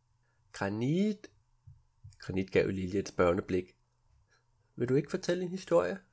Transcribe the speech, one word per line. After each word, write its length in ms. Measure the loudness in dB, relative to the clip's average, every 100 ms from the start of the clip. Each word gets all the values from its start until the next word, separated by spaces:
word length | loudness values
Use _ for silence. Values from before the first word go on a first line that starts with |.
| _ _ _ _ _
Granit. 800 | -6 -4 0 0 2 2 -2 -10 _ _ _ -20 -20 _ _ -20 -14
Granit 280 | -4 -4 2
gav 160 | 2 2
Lilje 320 | 0 -2 -2
et 80 | -2
spørgende 360 | 2 4 4
blik. 320 | 0 -2 -2 _ _ _ _ _ _ _ _ _ _ -6
"Vil 140 | 0
du 60 | 0
ikke 160 | 0
fortælle 320 | -4 -2 -2
en 60 | -4
historie?" 500 | -6 0 2 2 -4 -12